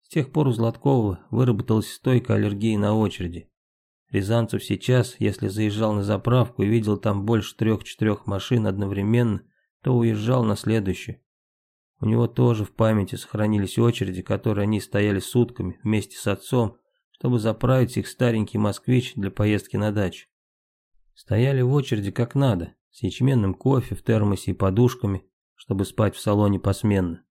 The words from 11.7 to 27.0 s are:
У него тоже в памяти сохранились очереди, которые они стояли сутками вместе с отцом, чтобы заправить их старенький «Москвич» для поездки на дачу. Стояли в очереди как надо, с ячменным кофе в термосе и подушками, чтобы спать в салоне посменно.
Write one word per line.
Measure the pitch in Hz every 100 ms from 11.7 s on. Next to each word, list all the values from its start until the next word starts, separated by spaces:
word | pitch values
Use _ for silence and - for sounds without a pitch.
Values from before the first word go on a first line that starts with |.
| _ _ _
У | 107
него | 117 117
тоже | - 123 113
в | 101
памяти | - 117 110 95 113
сохранились | - 104 107 104 98 -
очереди, | 117 117 98 92
которые | - 98 117 101
они | 101 107
стояли | - 104 104 98
сутками | - 120 120 - 92 -
вместе | 107 107 98 -
с | -
отцом, | 98 - 127 110 - _ _ _
чтобы | _ 127 120
заправить | 110 110 123 131 120 -
их | 113
старенький | - 123 113 104 110
«Москвич» | 104 98 - 127 120
для | - 98
поездки | - 104 104 - 101
на | 104
дачу. | 104 95 - - _ _ _ _ _ _ _ _
Стояли | _ - 107 131 135
в | 127
очереди | 143 135 110 101
как | 92 120
надо, | 139 139 95 82 _ _
с | -
ячменным | 95 - 127 131 98
кофе | 92 127 135 -
в | 95
термосе | - 110 104 95 -
и |
подушками, | 92 95 95 123 123 101 95 _ _ _
чтобы | _ - 98
спать | 98 - 107 -
в |
салоне | - 104 104 98
посменно. | 101 98 107 98